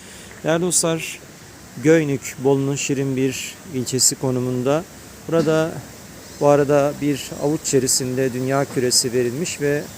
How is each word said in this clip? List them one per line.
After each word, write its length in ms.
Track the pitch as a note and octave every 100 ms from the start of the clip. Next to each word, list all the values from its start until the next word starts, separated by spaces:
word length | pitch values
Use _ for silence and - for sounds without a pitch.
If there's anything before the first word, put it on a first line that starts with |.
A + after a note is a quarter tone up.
| - - - -
Değerli 180 | D3 E3
dostlar, 580 | F3 E3 E3+ D#3+ - - - - - - - -
Göynük, 520 | C3 E3 D3+ C3+ - -
Bolu'nun 320 | C3 C#3 C3+ C#3
şirin 400 | - C#3 C#3 C3
bir 380 | C3 B2+ - - - C3+
ilçesi 400 | A#2 C3 - -
konumunda. 680 | C3+ B2+ B2+ B2+ B2 D3+ F#3 - - - -
Burada 440 | E3 D#3 D#3+ D#3+ D#3 - - - - - -
bu 80 | C#3+
arada 460 | C#3+ C#3+ D3 C#3+ C3+
bir 280 | C#3+ C#3 - -
avuç 180 | D3 D#3+
içerisinde 720 | - C#3 B2+ - B2+ B2+ C3+
dünya 320 | B2 C3 C3+ C3+
küresi 480 | C#3 B2 - C3
verilmiş 480 | B2 A#2+ B2+ F3 -
ve 200 | C#3+ D3 -